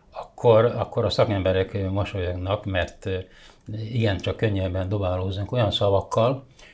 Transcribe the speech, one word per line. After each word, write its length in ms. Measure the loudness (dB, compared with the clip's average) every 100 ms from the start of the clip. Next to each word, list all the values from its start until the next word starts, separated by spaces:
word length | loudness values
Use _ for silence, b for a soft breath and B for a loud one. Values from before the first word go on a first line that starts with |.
| B
akkor, 540 | -16 -14 0 6 6 6
akkor 400 | 0 -4 -2 -2
a 40 |
szakemberek 800 | 2 2 2 2 2 0 -2 -4
mosolyognak, 760 | -2 -4 -4 -4 -4 -4 -4 -2
mert, 400 | -2 -4 -6 -6
ö, 120 | -6 -8 B B B -12 -10 -4
igen, 260 | 0 0 0
csak 200 | -2 -2
könnyebben 520 | 0 0 -2 -2 -2
dobálózunk 600 | -2 0 -2 -4 -4 -4
olyan 200 | 0 0
szavakkal, 760 | 2 2 2 2 2 2 2 -8 B B